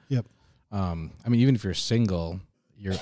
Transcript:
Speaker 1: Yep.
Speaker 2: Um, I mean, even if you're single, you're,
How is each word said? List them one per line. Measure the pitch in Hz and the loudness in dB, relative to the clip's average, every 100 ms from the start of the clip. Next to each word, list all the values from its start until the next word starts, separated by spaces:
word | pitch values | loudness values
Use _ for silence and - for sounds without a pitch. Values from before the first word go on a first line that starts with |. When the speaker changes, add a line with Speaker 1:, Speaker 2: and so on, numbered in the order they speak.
| - | -4
Speaker 1:
Yep. | 131 - _ _ _ _ | -4 -4 _ _ _ _
Speaker 2:
Um, | 101 92 82 80 - | -4 -2 -4 -8 -8
I | - | 0
mean, | 120 | 4
even | 127 | 4
if | 120 | 4
you're | 98 87 | 0 -4
single, | - 117 113 90 82 90 - _ _ _ | 0 2 2 0 -4 -8 -14 _ _ _
you're, | 98 92 | -6 -6